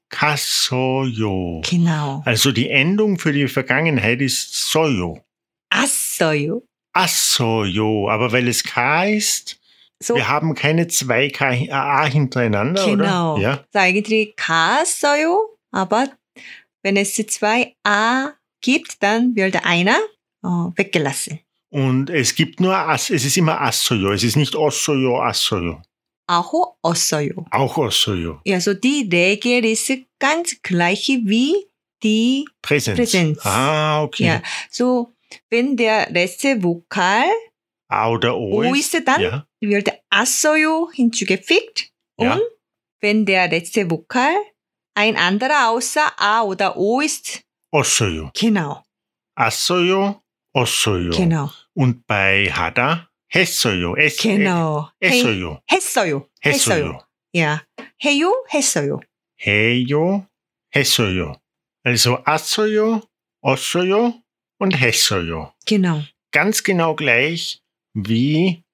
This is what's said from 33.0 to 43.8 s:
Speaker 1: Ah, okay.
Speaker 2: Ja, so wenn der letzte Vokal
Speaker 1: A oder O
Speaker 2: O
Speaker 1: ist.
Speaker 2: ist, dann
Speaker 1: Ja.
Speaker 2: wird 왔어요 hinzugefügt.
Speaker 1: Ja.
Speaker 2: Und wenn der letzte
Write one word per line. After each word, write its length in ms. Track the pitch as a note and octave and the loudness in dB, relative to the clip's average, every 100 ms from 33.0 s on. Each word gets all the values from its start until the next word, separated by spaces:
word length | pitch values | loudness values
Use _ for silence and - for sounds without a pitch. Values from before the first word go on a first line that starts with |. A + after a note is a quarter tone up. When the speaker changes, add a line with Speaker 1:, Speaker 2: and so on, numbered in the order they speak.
| A#3 F#3+ D#3+ D3+ - | 0 2 2 0 0
Speaker 1:
Ah, 580 | G#2 C#3 D3+ D#3 D3+ | 0 2 0 0 0
okay. 220 | D3 - E3+ | -2 0 0
Speaker 2:
Ja, 160 | D3+ - - - | 0 -4 -12 -12
so 440 | - B3 B3 A#3 _ _ - - | -2 0 0 -2 _ _ -20 -4
wenn 260 | A#3 C4 B3 | -2 0 0
der 320 | A3+ A3 - | 2 2 0
letzte 500 | F3 F3+ - C#4 B3 | 0 0 0 0 2
Vokal 680 | F3 E3+ - G#3 F3+ G#3+ D#4+ A4+ A4+ _ _ _ - | 0 -2 -4 0 2 2 2 0 -4 _ _ _ -6
Speaker 1:
A 200 | G2 A2+ | 0 0
oder 260 | A#2 A#2+ F#2+ | 2 0 0
O 200 | G#2+ G#3+ A#3+ | -2 0 0
Speaker 2:
O 60 | |
Speaker 1:
ist. 200 | C#4 - | 0 0
Speaker 2:
ist, 140 | E4 D#4+ | -2 0
dann 140 | B3+ | 0
Speaker 1:
Ja. 240 | F#3 C3 - - | 0 -4 -10 -8
Speaker 2:
wird 280 | G#3 G3+ G3+ - - | -2 0 -2 -10 -2
왔어요 760 | G3+ B3 - D4+ D#4 D#4 D#4+ E4+ | 0 0 0 2 2 2 0 -4
hinzugefügt. 1000 | - A#3 - F#3 F#3+ - F#4 - - - _ _ - | 0 0 0 -2 -4 2 0 0 -10 -12 _ _ -2
Speaker 1:
Ja. 140 | A#3+ F4+ | 0 0
Speaker 2:
Und 60 | A#4 _ _ _ _ - | -2 _ _ _ _ -4
wenn 240 | G#3 A3 G3 | 0 2 2
der 220 | F#3+ F3 | 2 2
letzte 400 | E3 E3+ - | 0 -2 -2